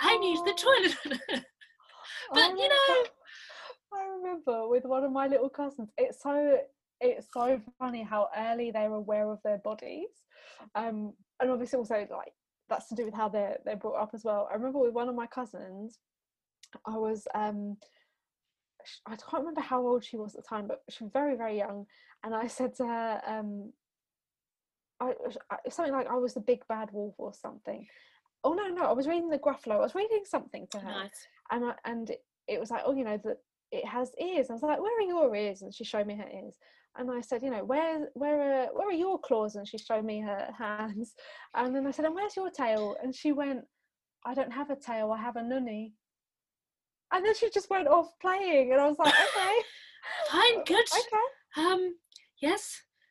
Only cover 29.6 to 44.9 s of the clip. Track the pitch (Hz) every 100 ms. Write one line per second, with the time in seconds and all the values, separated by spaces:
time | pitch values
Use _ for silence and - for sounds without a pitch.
29.6 | 240 208 214 370 440 427 392 294 - 202
30.6 | 185 208 190 190 202 - - _ - 240
31.6 | 240 226 - 226 226 - _ _ - 202
32.6 | 226 233 - 269 226 208 214 - _ _
33.6 | _ - 226 240 254 - 359 349 226 233
34.6 | 302 285 392 466 381 349 277 208 208 190
35.6 | 196 - 220 214 208 208 196 196 202 -
36.6 | _ _ _ - 254 247 233 233 262 220
37.6 | 196 277 330 320 294 233 285 302 285 269
38.6 | 247 - 403 330 370 370 - 226 214 208
39.6 | 202 220 - 220 214 214 214 196 - 214
40.6 | 214 208 214 208 233 - - - - -
41.6 | 254 269 269 269 311 339 415 381 381 -
42.6 | 240 220 208 - 262 262 302 277 277 254
43.6 | - _ _ _ _ _ 247 262 240 240
44.6 | 294 277 -